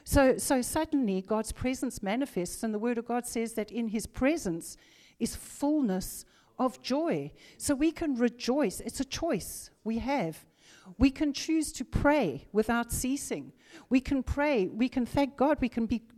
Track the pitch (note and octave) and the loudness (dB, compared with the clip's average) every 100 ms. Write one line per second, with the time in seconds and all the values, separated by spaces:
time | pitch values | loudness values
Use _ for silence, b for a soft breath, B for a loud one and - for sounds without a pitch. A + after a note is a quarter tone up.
0 | - C#4+ C4 - - C4 A#3+ D#4 D#4+ C#4+ | 2 6 6 4 2 2 2 -2 0 2
1 | A3 F#3+ - A3 A3 - B3+ C4 B3+ - | 2 0 0 -2 -2 -4 -4 -2 -4 -4
2 | G3 A#3 C#4 F#3 F3 - A3+ G#3 A#3 A#3+ | -4 -2 -2 -2 -4 -4 -4 -2 -2 -2
3 | A#3 A#3+ A#3+ A#3 A3+ A3+ G#3 A#3+ A3+ G#3+ | -2 -4 -2 -4 -4 -4 -6 -4 -4 -4
4 | - - C4 E4 G3 E3 - - b b | -6 0 0 2 -2 -4 -8 -16 b b
5 | b b A3+ - - - C#4+ D4+ A#3 F#3 | b b -4 -4 -14 -4 0 2 2 0
6 | - - - b b - B3+ - - C#4 | -4 -12 -16 b b -2 -2 -2 -4 -2
7 | E4 E3 C#3+ B B B - C4 D#4+ D#4+ | 0 -2 -4 B B B -2 2 2 0
8 | D#4+ A#3+ A#3+ A#3+ - C#4 F#3+ - A#3+ - | -2 2 2 2 -2 2 0 -2 -8 -6
9 | C4+ - E4 G3+ - - - _ G#3+ A3+ | -6 -2 0 -2 -4 -12 -16 _ -4 -4
10 | A#3 C#4 E3 - - B B B F#3 F3+ | 0 0 -2 -6 -18 B B B -16 4
11 | C4+ C4+ D4+ C4+ - D#4+ D4+ - A#3+ - | 4 4 -2 -2 0 0 0 -6 -4 2
12 | C#4+ D4+ F3+ B2+ - G#3 A3 A#3 A#3 - | 4 4 2 -2 -2 0 2 0 0 -4
13 | B3 C#4 - F3+ - - B B B B3+ | -2 -2 -4 -8 -8 -18 B B B 0
14 | - C4+ - C#4+ D4 B3 F#3 A3 B3+ C4 | 2 -2 -2 0 2 2 0 0 0 0
15 | A#3 D4 C#4 - C#4+ D4 B3 A#3 A3+ A#3 | -2 0 0 2 2 2 0 -2 -2 -2
16 | - | -6